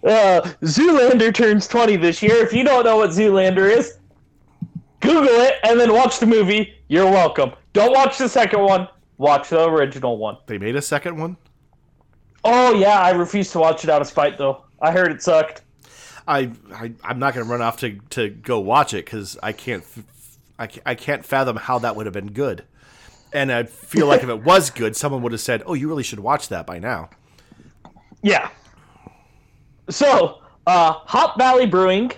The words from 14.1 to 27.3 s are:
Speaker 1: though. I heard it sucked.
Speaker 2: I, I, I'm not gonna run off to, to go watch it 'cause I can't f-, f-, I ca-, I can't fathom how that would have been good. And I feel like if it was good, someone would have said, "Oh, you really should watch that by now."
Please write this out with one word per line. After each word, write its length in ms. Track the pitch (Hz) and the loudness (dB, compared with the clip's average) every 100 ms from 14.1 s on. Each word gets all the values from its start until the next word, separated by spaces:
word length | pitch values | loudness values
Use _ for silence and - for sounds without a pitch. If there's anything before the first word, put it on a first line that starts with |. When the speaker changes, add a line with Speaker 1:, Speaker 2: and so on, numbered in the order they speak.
| - 147 - | -2 -2 -2
Speaker 1:
though. 280 | 139 131 _ _ | -4 -4 _ _
I 120 | 156 | -2
heard 200 | 175 180 | 0 -2
it 120 | 156 | -2
sucked. 400 | - 160 156 - _ _ _ - - - - | 0 0 0 -8 _ _ _ -20 -20 -18 -4
Speaker 2:
I, 240 | 143 127 113 _ | -4 -4 -10 _
I, 200 | 95 117 117 | -16 -16 -14
I'm 140 | - 123 | -10 -4
not 140 | 139 127 | -4 -4
gonna 100 | 113 | -6
run 160 | 120 | -4
off 160 | 113 - | -4 -4
to, 220 | 123 101 - | -10 -10 -14
to 180 | - 107 | -8 -8
go 300 | 107 113 120 | -8 -6 -4
watch 340 | 98 131 143 104 | 0 0 0 -4
it 80 | - | -10
'cause 320 | 110 95 - | -14 -14 -12
I 80 | 107 | -12
can't 320 | 107 - 104 | -10 -10 -12
f-, 140 | - - | -12 -20
f-, 380 | 104 _ - _ _ - | -20 _ -20 _ _ -18
I 80 | 117 | -16
ca-, 140 | - - | -10 -8
I 100 | 123 | -8
can't 280 | - 143 - | -6 -8 -4
fathom 300 | 135 131 110 | -4 -4 -6
how 220 | - 127 | -6 -4
that 160 | 117 104 | -4 -8
would 100 | 107 | -10
have 60 | |
been 180 | 98 98 | -10 -12
good. 300 | 101 139 90 - _ _ _ - _ _ | -8 -8 -8 -14 _ _ _ -20 _ _
And 180 | 143 135 | -6 -4
I 120 | 120 | -4
feel 440 | 120 - - 160 147 | -6 -12 -6 0 4
like 140 | 135 | 2
if 60 | 127 | 0
it 140 | 113 | -4
was 260 | 123 202 135 | 4 4 2
good, 240 | - 113 107 | -4 -6 -4
someone 260 | 147 135 | -6 -6
would 80 | 120 | -6
have 80 | 113 | -8
said, 200 | - 117 - | -4 -6 -4
"Oh, 60 | 160 | -8
you 120 | 151 | -6
really 140 | 156 | -6
should 160 | 120 104 | -8 -8
watch 300 | 101 147 - | -4 -4 -4
that 160 | 92 80 | -12 -10
by 140 | 90 | -12
now." 300 | 104 107 80 _ _ | -10 -10 -12 _ _